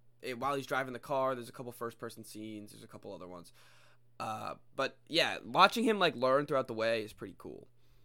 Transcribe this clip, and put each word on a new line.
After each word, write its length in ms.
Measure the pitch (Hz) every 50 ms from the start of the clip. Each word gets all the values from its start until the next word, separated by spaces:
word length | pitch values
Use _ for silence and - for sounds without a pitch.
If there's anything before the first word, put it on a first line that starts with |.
| - - - - -
it, 160 | 123 127 117
while 160 | 131 135 143
he's 100 | 139 131
driving 260 | - 143 131 135 131 123
the 60 | 117
car, 360 | - - 143 135 131 131 131
there's 140 | 123 117 120
a 40 | -
couple 180 | - 127 120 117
first 260 | - 120 117 113 -
person 260 | 123 117 113 117 107
scenes. 480 | - - 107 107 110 107 107 104 104 107
There's 100 | 113 113
a 40 | 113
couple 260 | - 104 107 104 98
other 140 | 82 90 90
ones. 240 | 90 87 82 - - - - - - - - - - - - - - -
Uh, 360 | - - 110 107 107 - - - - - -
but 200 | - 135 127 - - _ -
yeah, 300 | 147 160 147 113 95 - -
watching 400 | 107 123 156 185 208 - 240 226
him, 140 | 220 220 202
like, 180 | 180 160 120
learn 300 | 120 127 131 131 143 147
throughout 220 | 143 147 131 127 -
the 60 | 117
way 280 | 110 110 113 117 113 104
is 100 | 104 -
pretty 220 | - 117 98 - -
cool. 300 | - 87 62 50 - - - - - - - - -